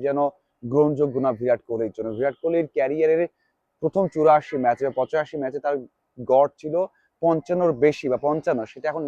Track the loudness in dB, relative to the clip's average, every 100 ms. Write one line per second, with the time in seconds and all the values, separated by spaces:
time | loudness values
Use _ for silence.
0 | -2 0 -2 -4 _ _ -2 2 2 2
1 | -2 0 -2 -2 0 -2 -2 -4 -4 -6
2 | -8 -4 -4 -4 -2 -2 -2 -2 -2 0
3 | 2 2 0 _ _ _ _ _ -4 0
4 | -2 2 4 4 2 -2 0 0 -2 -2
5 | -2 -2 -4 -6 -6 -6 -4 -4 -6 _
6 | _ -10 2 4 4 0 -6 -4 -4 _
7 | _ _ 0 0 0 0 0 4 2 2
8 | -2 -2 0 -2 -2 -2 -4 -8 -6 -6